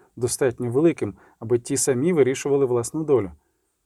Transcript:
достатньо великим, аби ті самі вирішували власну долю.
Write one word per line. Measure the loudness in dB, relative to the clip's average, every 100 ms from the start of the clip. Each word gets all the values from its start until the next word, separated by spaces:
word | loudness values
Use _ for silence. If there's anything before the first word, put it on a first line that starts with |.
| _ -6
достатньо | -4 0 -2 -2 -2
великим, | 2 2 2 -6 -8 -20 -12
аби | -2 -2
ті | 0 -2
самі | 0 0 2
вирішували | 2 2 2 0 0 2
власну | 0 -2 -6
долю. | 0 0 0 -10 _ _ _ _